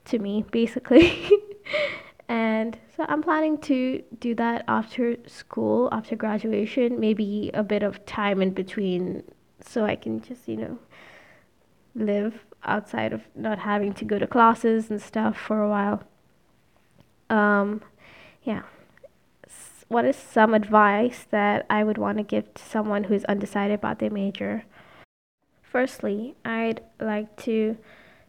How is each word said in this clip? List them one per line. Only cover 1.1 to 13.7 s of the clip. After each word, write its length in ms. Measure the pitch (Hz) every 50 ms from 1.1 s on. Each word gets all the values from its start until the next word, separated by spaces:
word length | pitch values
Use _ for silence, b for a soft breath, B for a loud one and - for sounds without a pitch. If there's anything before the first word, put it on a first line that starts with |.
| - - - - 415
<laughs> 40 | 403 - - - - B B 554 605 587 B B B B B B B - -
And 480 | 233 226 226 220 220 220 220 233 220 - - - -
so 120 | - 311 -
I'm 140 | 294 311
planning 340 | 302 330 311 311 311 311 311 302
to 400 | - - 269 254 254 262 262 - - - 233 -
do 140 | - 240 226
that 300 | 226 233 233 233 233 - -
after 480 | 226 220 220 - - 254 240 233 233 233 -
school, 600 | - - - - - - 226 226 214 214 233 247 -
after 220 | - 220 - - 233
graduation, 840 | 220 226 214 214 208 - 226 214 208 220 214 - 269 240 240 247 233
maybe 500 | 220 214 214 214 214 202 208 208 202 - -
a 80 | 214
bit 200 | 208 196 208 208
of 220 | 208 196 190 - -
time 380 | - - 233 208 202 196 190
in 80 | 190 190
between 720 | 190 190 185 190 - 226 196 185 180 180 180 180 - - - - - _ _ _ _ _
so 240 | - - - 240 214
I 100 | 208 -
can 240 | - - 226 220 220
just, 260 | - - 247 - -
you 100 | 233 220
know, 220 | 220 220 - 240 233 - B B B B B B B B B B B B B B _ _ _ _ _ _ _ -
live 500 | 226 214 208 202 202 208 226 226 - - _ - _ -
outside 500 | - - 214 208 - - 233 - 220 220
of 80 | 226 - - -
not 240 | - 220 220 214 185
having 340 | 196 208